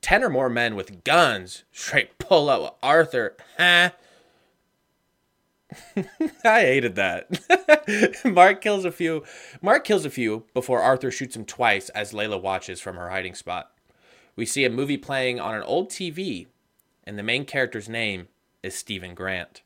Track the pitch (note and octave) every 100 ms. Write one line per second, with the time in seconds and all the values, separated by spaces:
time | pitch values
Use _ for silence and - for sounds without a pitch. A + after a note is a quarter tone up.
0 | - G3 B3 C3 C3 A#2+ A#2+ G#2 F#2 F#2+
1 | G#2 E3 D#3 G#2+ F2+ - _ - - D3
2 | - _ - F3 D3 A#2+ D2+ - C3 D#3
3 | D#3+ C3 A2 - - - F3 F3 F3 -
4 | _ _ _ _ _ _ _ _ _ _
5 | _ _ _ _ _ _ _ - - -
6 | - - D#4+ - A#3 A3+ E3+ C3+ A#2+ F#2
7 | F#2+ F2 - F3+ - F#4 - D4+ B3+ G#3
8 | - - C4+ F3+ F#3 G3 G#3+ G3+ F3+ -
9 | E3 D#3+ D3 - - - F#3+ C#4 C#4+ G3+
10 | D3+ C3 A2+ A2 - B2+ B2+ B2 A2 C3
11 | C3 - B2+ A2+ G#2 - A#2+ G2+ - G#2+
12 | G#2 G#2 G#2+ G2+ F#2+ F#2+ - F2+ - F2
13 | F2 F#2+ F#2 E2+ - F2+ - _ _ _
14 | _ _ _ - A2+ C#3+ C3 A2+ C#3+ C#3+
15 | - C3+ B2+ B2 F#2 G#2+ - D3 G3 -
16 | F3+ D#3 F#3+ F#2+ - _ _ _ _ _
17 | - G#2 G#2+ B2 C#3 C#3+ B2+ A2+ G#2 A2+
18 | A2 F#2+ F2 _ _ _ F#2+ - - G2
19 | F2+ F2+ F#2+ F#2 E2+ _